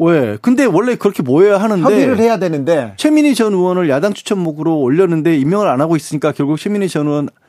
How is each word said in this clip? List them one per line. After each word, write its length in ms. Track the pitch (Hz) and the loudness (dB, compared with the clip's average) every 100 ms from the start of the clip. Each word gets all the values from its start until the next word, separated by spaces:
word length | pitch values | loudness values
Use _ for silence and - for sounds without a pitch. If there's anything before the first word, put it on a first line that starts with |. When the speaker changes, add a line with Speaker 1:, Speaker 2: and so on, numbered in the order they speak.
| 165 | 2
Speaker 1:
예. 240 | 165 117 104 | 2 0 -2
근데 240 | 240 254 | 0 2
원래 300 | 262 170 240 233 | 2 2 0 -2
그렇게 260 | 202 - | -2 -2
모여야 360 | 135 143 202 196 | 0 2 4 2
하는데. 220 | 220 202 | 0 0
Speaker 2:
협의를 340 | 156 220 269 226 | 2 2 2 2
해야 220 | 233 214 | 0 0
되는데. 560 | 180 151 135 160 113 98 | -2 -2 0 0 -2 -4
Speaker 1:
최민희 380 | 302 302 294 | 0 2 2
전 180 | 233 220 | 2 0
의원을 380 | 190 180 180 170 | 0 0 0 0
야당 240 | 135 196 | 0 -2
추천목으로 640 | 202 - 196 165 151 156 160 | -4 -6 -4 -4 -4 -2 0
올렸는데 560 | 127 156 185 165 156 156 | 0 2 2 0 0 0
임명을 320 | 139 196 196 | 0 0 0
안 140 | 127 | 0
하고 120 | 160 | 0
있으니까 380 | 165 - 151 151 | -2 -2 -4 -4
결국 260 | - 139 156 | -2 -4 -4
최민희 300 | 202 208 190 | -4 -4 -2
전 180 | 156 147 | -2 -2
의원 220 | 147 147 - | -2 -4 -10